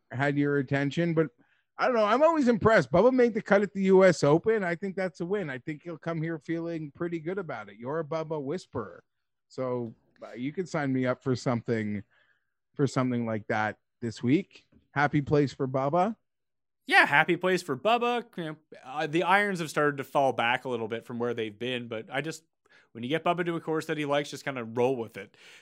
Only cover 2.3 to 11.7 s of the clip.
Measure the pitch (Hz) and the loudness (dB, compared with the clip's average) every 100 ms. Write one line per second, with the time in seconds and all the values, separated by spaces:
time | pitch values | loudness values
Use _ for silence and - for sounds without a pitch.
2.3 | 320 247 214 214 214 131 175 240 254 240 | 4 2 4 4 4 4 4 6 6 4
3.3 | 208 - 202 202 196 190 190 190 - 143 | 2 2 2 2 0 6 8 8 6 4
4.3 | 165 220 220 175 170 196 190 185 - 175 | 4 4 0 -2 -4 -6 -6 -6 -6 -6
5.3 | 208 156 127 160 147 170 160 165 170 160 | -4 -4 -8 -10 -10 -12 -10 -6 -4 -4
6.3 | 160 - 165 165 165 151 - 170 170 156 | -6 -6 -6 -4 -8 -10 -8 -6 -6 -6
7.3 | 190 160 117 101 104 123 160 147 160 160 | -8 -8 -10 -12 -12 -6 -6 -4 -6 -6
8.3 | 156 135 185 - 131 98 85 _ _ _ | -8 -6 -8 -8 -10 -10 -14 _ _ _
9.3 | _ _ - 127 123 117 - _ _ 104 | _ _ -8 -4 -4 -6 -12 _ _ -16
10.3 | 110 131 156 175 160 139 131 127 127 135 | -8 -6 -6 -4 -2 0 0 0 -2 -2
11.3 | 123 139 117 - | -2 0 -2 -2